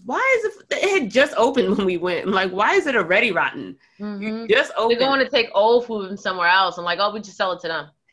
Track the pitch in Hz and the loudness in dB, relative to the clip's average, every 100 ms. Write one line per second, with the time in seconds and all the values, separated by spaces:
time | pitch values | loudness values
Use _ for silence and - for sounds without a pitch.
0 | 202 339 523 466 415 - - 277 392 392 | -8 -2 0 0 -2 -8 -8 -2 0 0
1 | 220 254 294 - 240 247 190 202 190 175 | 0 2 2 2 2 2 0 0 0 -2
2 | 180 170 185 185 190 185 240 381 302 233 | -2 -2 0 0 0 0 2 2 2 0
3 | 170 196 233 170 139 - 95 - _ - | 2 2 2 0 -2 -4 -12 -14 _ -14
4 | 208 202 214 226 226 240 285 - 233 240 | -12 -8 -8 -6 0 2 2 -2 0 2
5 | 269 269 254 277 226 196 220 240 240 214 | 2 2 2 0 0 2 4 4 2 -6
6 | 185 196 196 185 175 190 185 175 175 175 | -6 -6 -6 0 2 4 2 -2 -4 -2
7 | 208 214 202 - 190 175 165 160 147 _ | -2 -4 -12 -4 -4 -4 -6 -8 -10 _
8 | _ | _